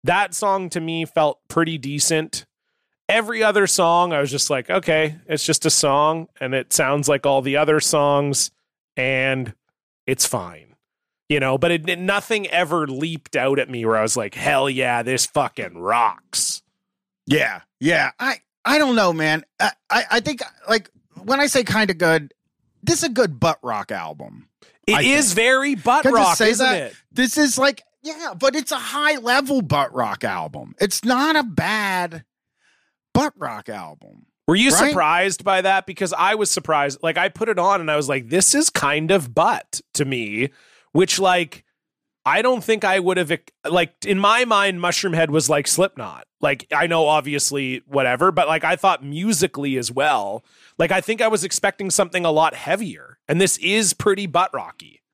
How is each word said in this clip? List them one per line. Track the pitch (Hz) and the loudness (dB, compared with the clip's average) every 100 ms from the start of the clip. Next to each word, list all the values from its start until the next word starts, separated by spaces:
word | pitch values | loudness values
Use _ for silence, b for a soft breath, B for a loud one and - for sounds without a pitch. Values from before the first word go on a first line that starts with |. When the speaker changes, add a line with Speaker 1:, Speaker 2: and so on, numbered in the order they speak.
Speaker 1:
That | 143 180 196 | 0 0 0
song | - 208 196 185 | -2 -2 -2 -4
to | 175 | -6
me | 160 165 160 | -6 -6 -4
felt | - 151 - _ | 0 0 -2 _
pretty | - 165 160 | -2 0 -2
decent. | 135 143 - 160 160 - - _ _ _ _ _ - | -8 -4 0 0 -2 -10 -14 _ _ _ _ _ -2
Every | 214 220 226 | -2 0 0
other | 220 208 190 | 2 4 2
song, | - 170 170 175 | 2 4 4 2
I | 151 | 0
was | 143 | -2
just | 139 - | -2 -2
like, | 135 120 | -2 0
"Okay, | 185 170 156 156 156 - | -2 2 2 0 -4 -6
it's | 156 | -4
just | - 156 160 | -2 0 0
a | |
song, | - 147 139 151 160 160 _ | 2 2 2 2 0 -8 _
and | 131 131 | -4 -4
it | - | -2
sounds | - 135 143 143 | 0 2 0 2
like | 139 143 | 2 2
all | 135 | 0
the | 135 143 | 2 0
other | 151 151 | 2 2
songs, | - 156 143 143 143 139 - _ _ _ _ - | 2 2 2 2 0 -2 -4 _ _ _ _ -4
and | 127 131 135 135 120 - _ _ _ _ - | -2 0 0 -2 -6 -12 _ _ _ _ -6
it's | 135 - | -2 -2
fine." | 117 90 80 76 _ _ _ _ _ _ | -4 -8 -16 _ _ _ _ _ _ _
You | 147 | -2
know, | 135 131 | 0 2
but | 170 | 2
it, | 170 156 | 0 -2
it, | 175 | -4
nothing | 185 202 - 220 190 | -2 -2 -2 -4 -2
ever | 170 170 170 147 | -2 0 -2 -2
leaped | 131 160 165 - 139 | -4 -6 -8 -6 -2
out | 131 139 | 0 0
at | 131 | -2
me | 123 113 | -4 0
where | 110 | 0
I | |
was | 110 123 | 0 -2
like, | 104 - | -4 -4
"Hell | 143 139 139 | 0 0 0
yeah, | 131 127 120 | 0 0 0
this | 117 127 - | -2 -2 -2
fucking | 151 127 - 98 85 | -2 -2 -4 -12 -8
rocks." | 92 117 113 - _ - - - _ _ _ _ _ _ - | 0 2 2 -2 _ -6 -6 -8 _ _ _ _ _ _ -2
Speaker 2:
Yeah, | 147 123 92 _ _ | 0 0 -6 _ _
yeah. | 135 165 135 - | 0 0 0 -2
I, | 254 247 _ _ - | -6 -6 _ _ -2
I | 294 | 2
don't | 277 233 | 2 4
know, | 190 | 2
man. | 160 156 156 - _ | 2 0 -2 -4 _
I, | 156 - _ | -4 -4 _
I, | 208 208 | -2 0
I | 226 | -2
think, | 254 254 233 _ - | -2 -6 -10 _ -2
like, | 220 - _ _ 170 | -2 -2 _ _ -16
when | 196 180 | -2 0
I | 285 | 2
say | 269 | 0
kinda | 220 196 208 170 | 0 0 0 2
good, | 170 160 147 _ _ _ _ _ | 2 2 0 _ _ _ _ _
this | - 339 | -2 0
is | 330 | 0
a | |
good | 233 214 127 | 0 0 2
butt | 165 - | 0 0
rock | 123 107 98 | -4 -6 -6
album. | 98 80 76 60 50 - _ b b - | -8 -8 -12 -18 -20 -20 _ b b 0
Speaker 1:
It | 214 | 2
Speaker 2:
I | |
Speaker 1:
is | 214 285 254 | 4 2 2
Speaker 2:
think. | 180 | 2
Speaker 1:
very | 233 262 277 254 | 2 2 2 -2
butt | 226 254 | 2 2
Speaker 2:
Can | 269 240 | 4 4
I | |
just | 190 | 4
Speaker 1:
rock, | 165 | 4
Speaker 2:
say | 220 | 2
Speaker 1:
isn't | 226 262 | 2 0
Speaker 2:
that? | 190 | 0
Speaker 1:
it? | 127 - _ | -6 -14 _
Speaker 2:
This | - 254 - | -2 0 2
is | 294 233 | 2 2
like, | 277 - _ _ | 0 0 _ _
yeah, | 294 311 320 185 | -16 -10 -12 -2
but | 269 269 | 0 0
it's | 262 | -4
a | 277 | -6
high | - 285 294 294 | -6 -2 0 0
level | 226 254 277 277 | 0 0 2 -2
butt | 165 143 135 | 0 0 0
rock | 131 113 98 | -2 -4 -4
album. | 117 92 78 71 62 - | -6 -6 -8 -12 -18 -4
It's | 202 - 226 | -2 -2 0
not | 254 302 311 | 0 2 0
a | |
bad | 247 160 165 214 202 185 175 160 - _ _ _ _ _ _ _ _ | 0 -2 -2 -2 -2 -2 -4 -10 -20 _ _ _ _ _ _ _ _
butt | - 294 _ | -2 -2 _
rock | 143 107 104 | -10 -10 -12
album. | 104 82 76 50 50 _ _ - | -14 -14 -20 -20 -20 _ _ 0
Speaker 1:
Were | 180 | 4
you | 262 | 4
Speaker 2:
Right? | 196 262 | 4 2
Speaker 1:
surprised | 277 156 175 196 185 | 2 2 2 0 -2
by | 190 185 | 0 0
that? | 190 190 190 | 2 0 -2
Because | 175 185 | -8 -6
I | 165 180 220 | 0 0 0
was | 196 | -2
surprised. | - - 151 143 135 | -4 0 0 0 -2
Like, | 165 165 | -4 -2
I | 180 | -2
put | 165 220 | -2 -4
it | 185 | 0
on | 180 196 | 0 0
and | 160 | 0
I | 151 | -2
was | 139 | 0
like, | 139 113 | -4 -2
"This | 170 - 285 | 0 2 2
is | 311 | 0
kind | - 143 147 160 | -2 -2 0 2
of | 196 131 117 | 0 0 0
butt | 175 - - - _ | 0 0 -6 -14 _
to | - 139 | -4 -4
me," | 131 104 107 131 b b b b | -4 -6 -4 -4 b b b b
which, | 151 185 - | 0 2 2
like, | 190 180 165 - _ _ _ _ _ _ - | 2 2 -2 -10 _ _ _ _ _ _ 0
I | 165 | 2
don't | 247 254 | 2 0
think | 185 220 | 0 0
I | 196 190 | 2 2
would | 180 185 | 2 0
have, | 160 165 _ _ 147 | 0 -4 _ _ 0
like, | 175 170 _ 202 | 0 0 _ -2
in | 196 | 0
my | 202 226 247 | 4 2 4
mind, | 208 196 180 | 2 2 0
Mushroom | 175 170 196 | -2 -2 -2
Head | 165 160 | 0 2
was | 151 151 | 2 2
like | 151 139 | 0 0
Slipknot. | - 190 - 104 64 - _ | 0 0 -2 -14 -14 -20 _
Like, | 147 139 - | -2 -2 -2
I | 147 170 | -2 0
know | 165 151 | 2 4
obviously | 151 139 143 - 143 131 127 _ | 2 0 -4 -2 -4 -4 -8 _
whatever, | 139 127 123 180 | 0 2 4 2
but, | 175 151 | 4 0
like, | 160 | 0
I | 160 175 | 0 2
thought | 196 165 | 2 0
musically | 139 151 202 175 175 - 143 131 | -4 -4 -2 0 0 -2 -4 -2
as | 117 | -4
well. | 123 151 135 101 110 b b b - | 0 2 2 -2 -8 b b b -2
Like, | 170 | 0
I | 190 | 0
think | 180 220 | -2 -2
I | 226 | 0
was | 214 | 0
expecting | 175 - 202 - 196 | -2 -2 -4 -4 -4
something | - 185 185 170 | 0 0 0 2
a | |
lot | 156 160 - | 2 2 0
heavier, | - 190 208 80 71 _ - | -4 -4 -4 -12 -20 _ -2
and | 156 | 2
this | 190 - | 2 0
is | 170 208 214 | 0 0 0
pretty | - 214 196 196 | 0 0 0 0
butt | 170 185 | 0 0
rocky. | 131 92 - 65 _ _ | -4 -12 -18 -20 _ _